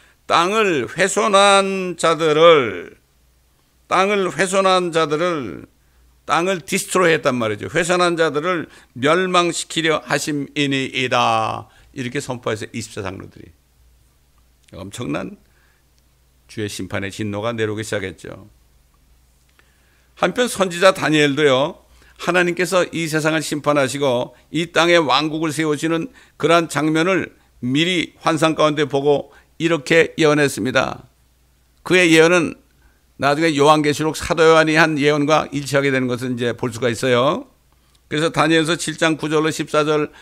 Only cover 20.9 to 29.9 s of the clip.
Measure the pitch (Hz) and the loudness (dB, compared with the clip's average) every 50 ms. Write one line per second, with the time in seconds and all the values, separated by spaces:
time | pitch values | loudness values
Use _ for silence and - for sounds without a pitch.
20.9 | 185 - 151 147 156 151 147 143 135 143 151 139 127 127 143 170 196 - _ _ | 4 2 0 0 2 2 2 2 2 2 2 4 4 2 0 -2 -6 -10 _ _
21.9 | _ _ _ _ _ - - - 175 180 180 180 170 180 185 165 190 180 170 - | _ _ _ _ _ -8 -4 0 0 2 2 0 0 -2 -2 0 0 0 0 0
22.9 | - 160 165 151 156 156 147 160 156 156 143 - 156 147 131 147 147 147 135 123 | -2 -6 -4 -2 -2 -2 0 0 -2 -2 -2 -4 -6 -4 -2 0 0 2 0 0
23.9 | 127 139 143 135 120 123 123 - - _ _ _ - 156 170 160 - 156 165 175 | -2 -2 -2 0 0 -2 -4 -6 -10 _ _ _ -6 -4 -4 -2 0 0 2 4
24.9 | 175 170 160 127 127 143 151 156 147 156 165 160 135 156 160 156 151 143 160 165 | 4 4 4 2 0 0 0 -2 -4 -4 -4 -4 -2 -2 -2 -2 -2 -2 -2 -2
25.9 | 165 165 165 - - - - _ _ - - 156 170 170 165 147 - 143 151 156 | -2 -4 -4 -8 -12 -20 -20 _ _ -2 0 2 2 2 2 0 -2 -2 0 0
26.9 | 156 160 160 190 190 160 98 - - _ _ _ _ _ 120 123 131 147 165 180 | 0 0 0 0 0 -2 -2 -6 -10 _ _ _ _ _ -6 -2 0 0 0 0
27.9 | 185 165 - - _ _ - 165 160 139 160 160 156 - 151 151 147 151 147 135 | 0 -2 -4 -6 _ _ -4 -2 0 2 0 0 2 2 0 0 2 0 -2 -2
28.9 | 143 139 139 147 143 139 - - - - _ _ _ - 156 165 170 156 - - | -2 0 2 2 2 2 -2 -8 -18 -20 _ _ _ -4 -2 -2 -2 -2 0 2